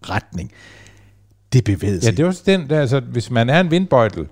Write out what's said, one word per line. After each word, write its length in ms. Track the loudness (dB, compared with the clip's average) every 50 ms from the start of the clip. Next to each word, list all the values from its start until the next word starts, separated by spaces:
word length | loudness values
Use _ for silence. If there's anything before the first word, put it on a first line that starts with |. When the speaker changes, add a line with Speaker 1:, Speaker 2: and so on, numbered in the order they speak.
| -12
Speaker 1:
retning, 480 | -8 -8 -8 -8 -8 -12 -12 -12 -12 -16 -20 -20 -20 -20 -20 -20 -20 -20 _ _ _ _ _ _ _ _ _ _ 0 0
det 120 | 2 2
bevægede 360 | 2 -2 -2 -2 -2 -2 0
sig 100 | 0 0 2
Speaker 2:
Ja, 40 |
det 80 | 2 0
var 40 | 0
også 120 | -2 -2 0
den 240 | 0 0 0 0 -2
der, 100 | -2 0
altså, 200 | 0 0 0 -2
hvis 300 | -2 -4 -6 -6 -6 -2
man 200 | 0 0 2 2
er 100 | 2 2
en 100 | 2 2
vindbøjtel, 560 | 2 0 2 2 2 4 4 2 0 -4 -10 -8